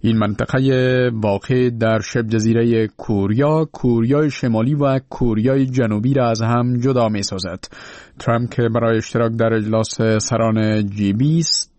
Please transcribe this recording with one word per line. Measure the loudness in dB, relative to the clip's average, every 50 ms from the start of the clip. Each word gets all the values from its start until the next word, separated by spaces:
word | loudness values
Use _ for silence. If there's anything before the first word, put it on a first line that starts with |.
این | 0 0 0 2
منطقهٔ | 0 0 -2 -4 -4 -2 0 0 2 2 2 2 2 2 2 2 0 0 -2
واقع | -2 -2 0 -2 -2 -2 -2 0 2 2 0
در | 0 0 0 0 0 0
شبه | -2 -2 -4 -4 -2 0
جزیرهٔ | -2 0 2 2 2 2 2 2 2 2 0 -2 _
کوریا، | -10 -6 -2 0 0 2 2 2 2 2 2 2 0 0 -2 -6
کوریای | -4 0 0 2 2 2 2 2 2 2 0
شمالی | -2 -2 -2 0 0 0 0 0 0
و | 0 0 0 0 -2 -4 _
کوریای | -6 -2 0 0 0 2 2 2 2 2 0
جنوبی | 0 0 0 0 0 0 0 0 0 0
را | 2 2 0
از | 0 0 0
هم | 0 0 0 0 0 -2 0
جدا | 0 0 2 2 0 0
می‌سازد. | 0 -2 -4 -6 -6 -8 -8 -8 -10 -10 -14 -18 -20 -20 -20 -20 -20 -20 -20 -20 -20 -8
ترامپ | -2 0 0 0 0 -2
که | -2 -2 -2 0 0
برای | 0 0 2 0
اشتراک | 0 -2 -2 -2 0 0 0 0
در | 0 0 2 2
اجلاس | 0 0 0 0 0 0 -2 -2 -2 0 2 2 0
سران | 0 -2 -2 0 0 2 2 2 2 2 2 0 0
جی | -2 -2 -2 0 0 2
بیست | 2 2 2 2 2 2 0 0 -2 -2 _ _